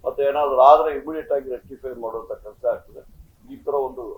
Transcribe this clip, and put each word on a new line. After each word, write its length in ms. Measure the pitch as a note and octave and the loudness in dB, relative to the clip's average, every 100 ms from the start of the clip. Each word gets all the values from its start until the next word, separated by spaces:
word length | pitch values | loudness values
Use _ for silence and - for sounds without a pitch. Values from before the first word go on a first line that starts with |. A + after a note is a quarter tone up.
ಮತ್ತೆ 180 | B2+ - | -6 -2
ಏನಾದ್ರು 380 | C#3 C#3+ D3 C3 | -2 0 0 6
ಆದ್ರೆ 280 | C3 D3+ D#3 C#3+ | 8 8 4 -4
ಇಮಿಡಿಯೇಟ್ 360 | C#3 D#3+ D3+ | -8 -10 -4
ಆಗಿ 180 | C#3+ C3 | -6 -4
ರೆಕ್ಟಿಫೈ 420 | A#2+ - C3+ C3 | -12 -14 -16 -14
ಮಾಡುವಂತ 380 | A#2+ A2+ A2+ A2 | -10 -10 -10 -12
ಕೆಲಸ 340 | A2 A2 G#2 B2 | -14 -14 -6 -4
ಆಗ್ತದೆ. 360 | A2 - D2+ - - - _ - | -4 -8 -20 -20 -20 -20 _ -20
ಈ 40 | C3+ | -14
ತರ 180 | - C#3+ | -4 -2
ಒಂದು 280 | C3 B2+ A2+ | -2 -6 -14